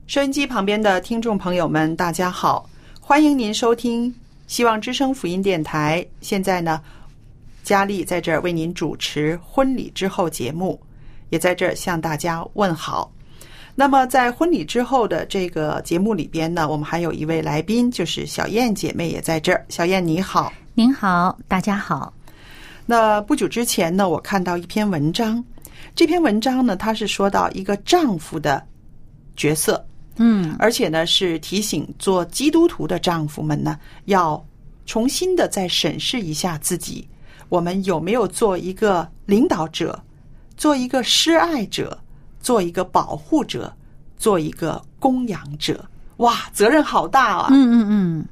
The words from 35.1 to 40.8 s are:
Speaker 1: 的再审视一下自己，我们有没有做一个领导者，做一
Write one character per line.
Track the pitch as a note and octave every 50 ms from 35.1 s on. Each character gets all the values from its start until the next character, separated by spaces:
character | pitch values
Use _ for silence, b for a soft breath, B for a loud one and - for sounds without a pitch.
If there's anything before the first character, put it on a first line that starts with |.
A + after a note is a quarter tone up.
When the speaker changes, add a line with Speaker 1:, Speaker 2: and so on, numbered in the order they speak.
| - - F#4 F#4 F#4
Speaker 1:
的 | E4+ C#4+ F3+
再 | - G3+ F#3+
审 | F3 - - - E3 - -
视 | - - - B3
一 | G3+ D#3+
下 | D#3 D3+ - F#3 E3 D3
自 | - - F3+ F3+
己， | - - - - - b b b b b b b b b
我 | F3+ F3+
们 | F3 F3 F3+ G3
有 | F#3+ G3 F3+ D#3
没 | D#3 F3+
有 | A3 B3+ G#3+ F3+
做 | - - A#3 G#3 F#3
一 | F3 - F3+
个 | F#3 - G#3+ G#3 F#3+ E3+ E3 E3 - - -
领 | - G3 G#3+ C4+ F4+
导 | D4 F3+ D#3 D#3+
者， | D#3+ - E3+ D3+ - - - b b b b b b b b b b
做 | - - D4+ D4
一 | C4